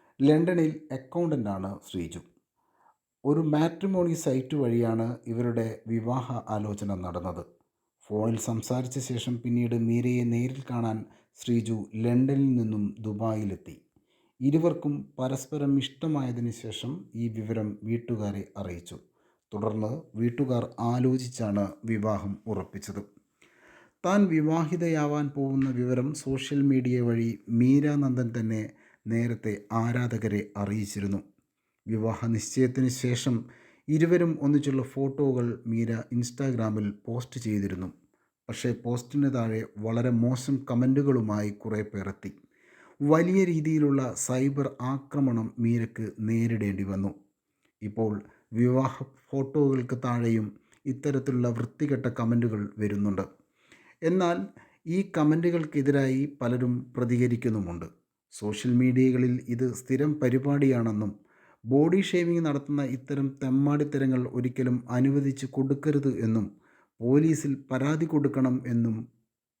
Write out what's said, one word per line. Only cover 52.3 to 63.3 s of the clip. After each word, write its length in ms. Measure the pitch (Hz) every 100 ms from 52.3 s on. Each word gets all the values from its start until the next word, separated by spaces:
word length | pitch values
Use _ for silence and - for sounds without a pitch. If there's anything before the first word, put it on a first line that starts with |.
| 120 117 107 101 107
വരുന്നുണ്ട്. 460 | 104 104 101 95 92 _ _ _ _ - _ -
എന്നാൽ 360 | 165 185 175 180 196 - - _ 160
ഈ 120 | 180 190
കമന്റുകൾക്കെതിരായി 1080 | 170 151 160 170 170 151 147 139 139 135 131 143 -
പലരും 320 | 120 123 123 123 -
പ്രതികരിക്കുന്നുമുണ്ട്. 960 | - 120 120 123 120 120 110 87 85 82 _ _ _ _
സോഷ്യൽ 400 | - 104 107 127
മീഡിയകളിൽ 600 | 123 127 127 131 123 127 127 120
ഇത് 260 | 120 127
സ്ഥിരം 380 | - - 131 143 147
പരിപാടിയാണെന്നും 920 | 127 131 139 143 135 123 113 104 107 - _ _ _ _
ബോഡി 380 | 113 139 160 190
ഷേമിംഗ് 440 | 190 180 170 170 160
നടത്തുന്ന 380 | 139 139 143
ഇത്തരം 440 | 135 123 - 139
തെമ്മാടിത്തരങ്ങൾ 920 | 135